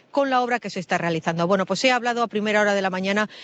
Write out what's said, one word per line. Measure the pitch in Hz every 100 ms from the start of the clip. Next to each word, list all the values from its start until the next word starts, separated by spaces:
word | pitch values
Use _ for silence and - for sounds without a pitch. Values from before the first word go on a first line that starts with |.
| _
con | - 277
la | 254
obra | 240 240
que | 202
se | 190
está | 170 180
realizando. | 170 165 170 165 170
Bueno, | 196
pues | 180 190
he | 262
hablado | 247 240 233
a | 233
primera | 208 214 208
hora | 208
de | 202
la | 190
mañana | 185 190 202 214 -